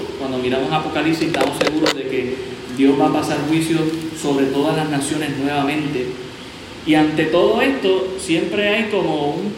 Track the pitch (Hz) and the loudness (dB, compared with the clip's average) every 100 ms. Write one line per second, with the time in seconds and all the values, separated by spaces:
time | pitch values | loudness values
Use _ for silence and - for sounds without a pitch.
0 | - - 135 127 123 135 143 156 156 151 | -4 -6 -4 -2 0 0 0 -2 -2 -2
1 | 156 160 156 160 147 - 147 156 160 139 | 0 0 0 0 0 0 0 2 0 0
2 | 131 127 120 - - - 131 127 135 139 | -2 -2 -2 -4 -8 -10 -10 2 4 6
3 | 151 151 151 147 143 160 160 160 160 160 | 2 2 0 -2 0 0 2 0 0 -2
4 | 160 - 147 135 135 135 156 156 156 139 | -6 -4 -2 2 2 2 2 0 0 -2
5 | - 151 147 131 143 143 139 151 143 127 | -2 -2 -2 -2 -2 0 0 0 -2 -2
6 | 127 - - - - - - - - 156 | -4 -6 -12 -14 -16 -16 -16 -10 2 4
7 | 151 151 156 170 202 226 269 - 190 185 | 4 2 2 4 4 4 2 2 2 2
8 | - - - 165 165 202 202 220 214 196 | 0 -4 0 0 0 0 2 2 0 0
9 | 165 151 143 165 202 | 0 0 0 -2 -4